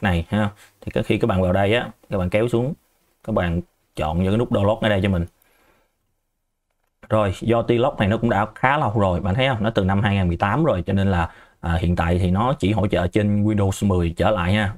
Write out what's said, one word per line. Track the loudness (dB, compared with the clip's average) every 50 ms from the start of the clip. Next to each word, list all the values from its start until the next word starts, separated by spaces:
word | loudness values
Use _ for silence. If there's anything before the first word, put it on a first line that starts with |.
này | -2 -2 0 -2 -2 -2
ha. | -2 -2 -2 -2 -6 -10 -20 -20 _ _
Thì | -12 -6
cái | -6 -4 -2
khi | -2 0
các | 0 0
bạn | 0 2 2
vào | 2 2 2
đây | 2 2 2 0
á, | 0 -2 -6 -12 _ _ -6
các | -4
bạn | -4 -2 0
kéo | 0 0 0
xuống, | 0 0 0 -2 -2 -6 -8 _ _ _ _ _ _ _ _ -6
các | -4 -2
bạn | -2 0 0 -2 -4 -4 _ _ _ _ _ _
chọn | -6 -4 -2 -2 0 0
những | 0
cái | 0
nút | 0 0 0
download | 0 0 2 0 0 0
ở | 0 0
đây | 0 2 0
cho | 0
mình. | 0 0 -2 -6 _ _ _ _ _ _ _ _ _ _ _ _ _ _ _ _ _ _ _ _ _ _ _ _ _ _ _ _ _ _ _ _ _ _ -6 -2
Rồi, | 0 0 0 0 -2 -2
do | -2 0 0 2
T-Lock | 2 2 2 2 2 0 0 0
này | 0
nó | 0 2
cũng | 2 0 0
đã | 0 0 -2 -2 -2
khá | -2 0 2 2
lâu | 2 0 0 0 2
rồi, | 2 2 0 0
bạn | -2 -2 0
thấy | 0 0
không? | 0 0 0 -2
Nó | -2
từ | 0 0 0
năm | 2 2 2
hai | 2 2 2
nghìn | 2 0
mười | 0 0
tám | 0 0 0 0 0 0
rồi, | 0 0 0 -2
cho | -2 0
nên | 0 2 2
là, | 0 0 -2 -4 -6 -14 -20 -20 _ _
à, | -4 -2 -2
hiện | 0 0 0 0
tại | 0 0 0 0 0
thì | 0 0
nó | 0 0 0 0 -2 0
chỉ | 0 0
hỗ | 0 0 0
trợ | 0 0 0 0
trên | 0 0 0 0 0 0 0 0
Windows | 0 0 0 0 0 0 0 0
mười | 0 2 2 0 0 0
trở | 0 0 0
lại | 0 0 0 0 0
ha. | 0 0 -2 -4